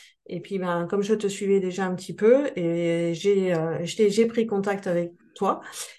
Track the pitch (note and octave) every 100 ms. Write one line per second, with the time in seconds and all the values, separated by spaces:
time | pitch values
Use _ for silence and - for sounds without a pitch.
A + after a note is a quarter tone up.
0 | - _ - F3 - G3 F3+ F3 E3+ G3+
1 | G3+ G#3+ G3+ G3 G3 G3 F#3 F3+ F#3 F3+
2 | - D#3+ G#3+ C4 D4 F#3 E3+ E3+ E3+ E3+
3 | E3+ D#3+ G3+ G3 F#3 E3 D#3+ D#3 E3+ -
4 | G#3 G#3 A3+ A#3+ A3+ G3 G3+ G3 F#3 F3
5 | E3+ - _ - F#3+ - - - -